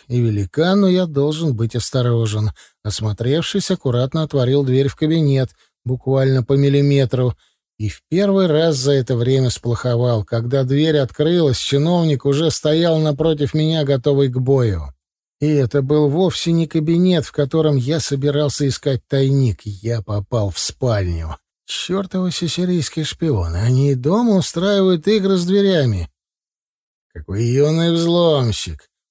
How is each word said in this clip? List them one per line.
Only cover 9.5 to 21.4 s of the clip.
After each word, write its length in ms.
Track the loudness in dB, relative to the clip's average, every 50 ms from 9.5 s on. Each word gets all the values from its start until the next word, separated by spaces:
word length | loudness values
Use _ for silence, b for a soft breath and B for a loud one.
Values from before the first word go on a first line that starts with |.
сплоховал. 720 | -2 -2 -4 -4 -4 -2 -2 -2 0 0 2 2 0 0 -2
Когда 380 | -2 -4 -4 -2 -2 -2 -2 0
дверь 360 | 0 0 2 2 2 2 2
открылась, 600 | 0 -2 -2 -2 0 2 2 2 2 2 0 0
чиновник 640 | -2 -2 0 0 2 2 2 2 2 2 0 0 0
уже 260 | 0 0 0 0 0
стоял 480 | -2 -2 0 0 2 2 2 2 2 2
напротив 540 | 2 0 0 0 0 0 0 0 -2 -2 0
меня, 320 | 0 0 0 0 0 0
готовый 440 | 0 0 0 0 0 2 2 2 0
к 100 | 0 -2
бою. 560 | 0 2 2 2 2 2 0 -2 -6 -10 -14 _ _ _ _ _ _ _ _ _
И 60 | -2
это 360 | 0 2 2 0 0 0 -2 0
был 260 | 0 2 2 2 2
вовсе 440 | 2 2 0 0 0 -2 -2 0 0
не 160 | 0 0 0
кабинет, 580 | -2 -2 0 0 2 2 2 2 2 0 0
в 60 | -2 -2
котором 440 | -2 -2 0 0 0 2 2 2
я 220 | 0 0 -2 -2 -4
собирался 680 | -2 -4 -4 -2 -2 0 0 0 0 -2 -2 -2 -2 -2
искать 320 | -2 -2 -2 -2 -2 -2 -4 _
тайник. 540 | 0 0 2 2 2 2 2 0 0 -2 -6
Я 380 | -12 -12 -8 -6 -6 -4 -4 -4
попал 480 | -4 -6 -6 -4 -4 -2 -2 -2 -2
в 80 | -4 -6
спальню. 800 | -6 -8 -6 -4 -2 0 0 0 0 -2 -4 -4 -6 -8 -12 -14